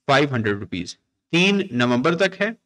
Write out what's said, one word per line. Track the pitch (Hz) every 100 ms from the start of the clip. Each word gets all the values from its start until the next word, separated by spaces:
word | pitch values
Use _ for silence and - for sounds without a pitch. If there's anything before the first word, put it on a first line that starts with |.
| -
five | 139 147 123
hundred | 104 101
rupees, | 101 92 - - _ _ -
तीन | 165 185 196 -
नवंबर | 123 123 123 156 170
तक | 190 180
है। | 202 226